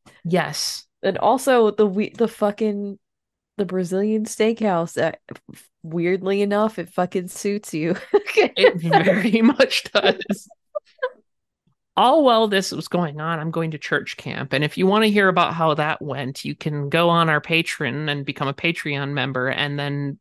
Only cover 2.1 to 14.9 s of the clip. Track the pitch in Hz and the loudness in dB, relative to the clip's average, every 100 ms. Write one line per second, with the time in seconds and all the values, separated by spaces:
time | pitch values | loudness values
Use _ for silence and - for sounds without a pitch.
2.1 | - 226 - 208 208 214 202 202 196 _ | -2 -4 0 -2 0 -2 -2 -8 -12 _
3.1 | _ _ _ _ - 185 185 175 185 214 | _ _ _ _ -6 -4 -2 -2 -2 0
4.1 | 220 214 - 220 226 214 170 170 - 156 | -2 -4 0 0 0 0 0 -2 -2 -2
5.1 | - - - - - _ _ 165 170 175 | -4 -16 -20 -20 -20 _ _ -8 -2 0
6.1 | 185 190 196 202 202 214 196 170 - 180 | -2 -2 0 0 0 0 -2 -6 -4 -2
7.1 | 190 180 - 202 208 - 156 160 190 - | -4 -6 -6 -4 -4 -6 -4 -2 -4 0
8.1 | 415 - - 269 - 480 170 165 403 - | -2 2 2 2 4 4 4 2 4 4
9.1 | 185 214 226 226 269 262 - - 202 196 | 2 2 4 4 4 2 0 -2 2 2
10.1 | 190 - 202 - _ _ 605 - _ 523 | 0 -4 -8 -8 _ _ -14 -14 _ -8
11.1 | 494 _ _ _ _ _ _ _ - 233 | -8 _ _ _ _ _ _ _ 2 4
12.1 | 311 262 226 220 196 190 - - 175 160 | 6 6 4 4 0 -2 -8 -4 -2 -2
13.1 | 151 156 165 160 165 165 151 - 147 - | -4 -4 -4 -4 -4 -4 -6 -4 -4 -4
14.1 | - 131 - 139 135 147 - 190 | -12 -10 -8 -4 -2 -2 2 2